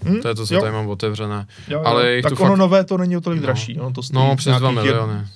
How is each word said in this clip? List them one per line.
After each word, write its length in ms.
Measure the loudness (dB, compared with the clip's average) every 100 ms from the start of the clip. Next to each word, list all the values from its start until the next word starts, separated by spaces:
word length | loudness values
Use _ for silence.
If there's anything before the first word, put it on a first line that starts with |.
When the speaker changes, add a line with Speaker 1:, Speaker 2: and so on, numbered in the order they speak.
Speaker 1:
Hm? 160 | -2 0
Speaker 2:
To 60 | -2
je 60 |
to, 120 | -4 -2
co 80 |
Speaker 1:
Jo. 60 | 0
Speaker 2:
tady 120 | 0
mám 160 | -2 -4
otevřené. 580 | -4 -4 -4 -6 -8 -10 -16 -8
Speaker 1:
Jo, 100 | -2
jo. 40 | 0
Speaker 2:
Ale 200 | 2 2
je 80 | 2
jich 60 |
Speaker 1:
Tak 100 | 0
Speaker 2:
tu 100 | 2
Speaker 1:
ono 80 | 4
Speaker 2:
fakt 80 | 4
Speaker 1:
nové 260 | 4 4
to 140 | 2 0
není 180 | 0 -2
o 40 |
tolik 200 | -2 -2
Speaker 2:
No. 20 | -2
Speaker 1:
dražší, 320 | -2 -4 -6
ono 100 | -6
to 100 | -8
stojí 240 | -2 2 4
Speaker 2:
No, 80 | 2
přes 200 | 2 2
dva 140 | 2
miliony, 420 | 2 0 0 -2
Speaker 1:
nějakých 200 | -4 -8